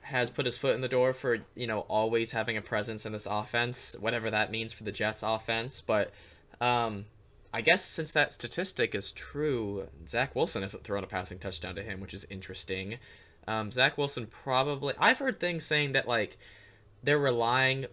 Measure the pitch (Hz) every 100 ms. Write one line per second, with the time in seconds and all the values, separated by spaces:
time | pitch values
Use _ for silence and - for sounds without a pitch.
0 | - 131 120 - 131 - 135 117 127 127
1 | 127 131 131 117 - - 120 107 - 107
2 | 110 117 113 117 110 110 - 110 107 110
3 | 110 107 95 104 107 117 120 123 - -
4 | 107 117 110 107 107 113 113 - 107 95
5 | 107 104 110 113 - 113 120 - - 107
6 | 98 - - - _ - 123 120 117 104
7 | 101 - - - - 113 117 185 - -
8 | 156 156 143 - - - 185 - 117 104
9 | - - - 143 151 127 104 101 95 69
10 | 82 117 139 123 151 - 98 - - 101
11 | 95 98 92 92 98 90 92 90 107 95
12 | 95 101 - 95 - 95 - 95 95 117
13 | - - - - - 110 107 127 135 147
14 | 143 135 113 - - 131 143 139 139 -
15 | 180 254 269 208 180 170 - 151 147 135
16 | 123 117 104 - - - - - - -
17 | 127 147 143 120 117 127 131 135 135